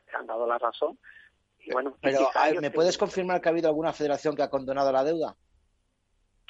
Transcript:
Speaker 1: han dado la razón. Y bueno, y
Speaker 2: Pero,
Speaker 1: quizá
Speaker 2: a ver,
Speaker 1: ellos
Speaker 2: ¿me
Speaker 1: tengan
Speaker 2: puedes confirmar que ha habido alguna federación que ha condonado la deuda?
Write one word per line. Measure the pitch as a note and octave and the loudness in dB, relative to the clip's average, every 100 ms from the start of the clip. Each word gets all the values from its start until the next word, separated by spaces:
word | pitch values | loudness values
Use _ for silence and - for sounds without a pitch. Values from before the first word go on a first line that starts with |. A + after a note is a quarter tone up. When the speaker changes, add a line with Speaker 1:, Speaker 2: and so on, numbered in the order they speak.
| - | -6
Speaker 1:
han | B2+ B2 | -10 -6
dado | A2+ A#2 | -4 -2
la | A#2+ | 0
razón. | A#2 - D3+ B3+ - - - _ _ _ | -2 -2 -4 -4 -18 -20 -20 _ _ _
Y | - | -4
bueno, | B2+ C3+ - | -2 -2 -2
y | |
Speaker 2:
Pero, | C#3 C3+ | 0 2
Speaker 1:
quizá | C3 C3 | 2 4
Speaker 2:
a | D3+ | 2
ver, | |
Speaker 1:
ellos | F3 | 2
Speaker 2:
¿me | C#3+ | 0
Speaker 1:
tengan | |
Speaker 2:
puedes | D#3 F3 - | 2 2 2
confirmar | G3+ F#3+ F3+ F3+ | -2 -2 -2 0
que | E3+ | 0
ha | |
habido | E3 E3 | 2 2
alguna | D3+ D#3+ | 2 -2
federación | - D3 C#3 D#3 C#3+ | -2 -2 0 -2 -2
que | |
ha | C3+ | -2
condonado | C#3 C3 C3+ C#3 | -2 -2 0 2
la | C3 | 2
deuda? | C#3+ E3 C3 - _ _ _ _ _ _ _ _ _ _ | 2 0 -4 -8 _ _ _ _ _ _ _ _ _ _